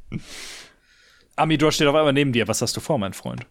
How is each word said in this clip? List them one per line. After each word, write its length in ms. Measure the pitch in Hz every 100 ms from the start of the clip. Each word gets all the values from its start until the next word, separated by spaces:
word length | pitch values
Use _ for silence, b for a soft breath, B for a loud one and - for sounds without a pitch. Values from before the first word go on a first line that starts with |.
| - - B B B B B B B B B B B -
Amidor 360 | 156 151 156
steht 140 | - 147
auf 60 |
einmal 180 | 151 151
neben 200 | 135 139
dir. 140 | 117 104
Was 140 | 107
hast 140 | 120 -
du 40 |
vor, 180 | - 143
mein 140 | 98
Freund? 340 | - - 123 -